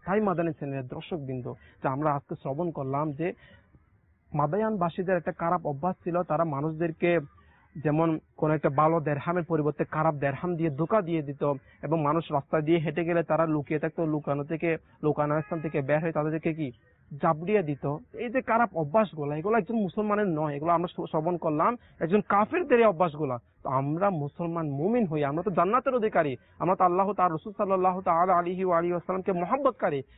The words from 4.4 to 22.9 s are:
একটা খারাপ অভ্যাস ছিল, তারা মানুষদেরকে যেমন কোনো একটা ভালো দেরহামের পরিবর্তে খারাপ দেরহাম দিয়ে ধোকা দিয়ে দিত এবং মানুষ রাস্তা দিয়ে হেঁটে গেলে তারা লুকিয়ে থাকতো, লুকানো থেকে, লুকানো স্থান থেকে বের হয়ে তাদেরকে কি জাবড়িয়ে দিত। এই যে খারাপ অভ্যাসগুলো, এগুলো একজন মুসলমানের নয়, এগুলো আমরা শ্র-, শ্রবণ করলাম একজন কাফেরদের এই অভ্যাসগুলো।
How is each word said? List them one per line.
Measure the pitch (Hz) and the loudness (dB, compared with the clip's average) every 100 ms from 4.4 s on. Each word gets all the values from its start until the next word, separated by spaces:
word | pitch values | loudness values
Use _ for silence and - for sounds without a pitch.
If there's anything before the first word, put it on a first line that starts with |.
| 147 190 220 214 170 - 180 180 | 0 0 0 0 -2 -2 0 0
একটা | 170 | -2
খারাপ | 165 170 175 160 | -4 0 0 -2
অভ্যাস | 139 180 185 | -2 -4 -2
ছিল, | 180 170 | -2 -2
তারা | 180 151 | 0 0
মানুষদেরকে | 165 139 156 156 170 165 175 170 143 _ _ _ _ 165 | 0 0 -4 -2 -4 0 2 2 0 _ _ _ _ -4
যেমন | 151 151 165 156 _ - | 0 2 2 0 _ -2
কোনো | 156 | 0
একটা | 156 160 | 2 2
ভালো | 139 156 165 | 4 4 2
দেরহামের | 151 139 175 175 | 0 -2 -2 -4
পরিবর্তে | 165 160 147 - | 0 0 0 -2
খারাপ | 160 156 160 | -4 2 0
দেরহাম | 147 139 135 180 | 2 -2 -2 -4
দিয়ে | 170 165 | 0 -2
ধোকা | 135 160 220 | -2 0 0
দিয়ে | 165 165 | 2 -4
দিত | 143 139 147 135 - - | -4 -4 -2 -2 -8 -12
এবং | 147 160 | -2 0
মানুষ | 143 160 - | 2 0 0
রাস্তা | 147 - 160 | -4 0 0
দিয়ে | 151 170 | 2 2
হেঁটে | 156 156 | 2 -2
গেলে | 170 170 | 0 0
তারা | 160 156 | 2 2
লুকিয়ে | 165 156 139 151 | 2 0 0 -2
থাকতো, | 160 - | -2 -2
লুকানো | 160 151 147 143 | -2 -2 -2 -4
থেকে, | 143 160 170 156 _ _ | -4 -4 -2 -2 _ _
লুকানো | 151 147 147 151 | -2 0 0 0
স্থান | 156 170 | -2 -6
থেকে | 151 147 | -4 -4
বের | 135 151 | 0 0
হয়ে | 165 | 0
তাদেরকে | 156 151 156 170 | -2 -2 -2 -4
কি | 160 139 - _ _ _ 143 | -4 -6 -8 _ _ _ -2
জাবড়িয়ে | 170 151 175 214 | 0 0 2 0
দিত। | 151 139 143 151 247 | 0 -2 -4 -4 -10
এই | - 233 | -8 -4
যে | 254 | -2
খারাপ | - 226 226 170 | 0 2 2 0
অভ্যাসগুলো, | 147 220 208 156 143 | 2 2 2 -2 -4
এগুলো | 151 185 226 | -2 0 0
একজন | 175 | 0
মুসলমানের | 226 190 214 214 208 208 | -2 -2 -2 0 0 0
নয়, | 151 156 | 0 -2
এগুলো | 143 160 | -2 0
আমরা | 170 175 | 2 0
শ্র-, | - | -6
শ্রবণ | - 160 160 175 | -4 -2 -2 -2
করলাম | 165 151 190 240 - - | -2 2 0 0 -12 -8
একজন | 165 208 | 0 0
কাফেরদের | - 202 214 330 302 240 | 2 2 2 -2 4 6
এই | |
অভ্যাসগুলো। | 226 | 6